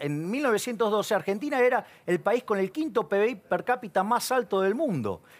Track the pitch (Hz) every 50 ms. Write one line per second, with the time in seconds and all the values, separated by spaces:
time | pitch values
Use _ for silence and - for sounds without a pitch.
0 | 143 147 147 147 160 175 220 277 302 262 220 196 - 254 240 196 233 208 214 208
1 | 196 - 220 190 160 - 196 208 294 294 294 262 247 254 262 226 - - - -
2 | _ - 180 175 - 202 214 254 - - 208 196 190 190 - 311 311 311 208 240
3 | 214 - 202 196 208 233 254 185 - - 185 175 170 - 247 254 - 196 - 196
4 | 185 208 240 226 - - 254 262 233 - - 190 190 196 214 262 330 285 190 139
5 | 110 104 92 82 - - - -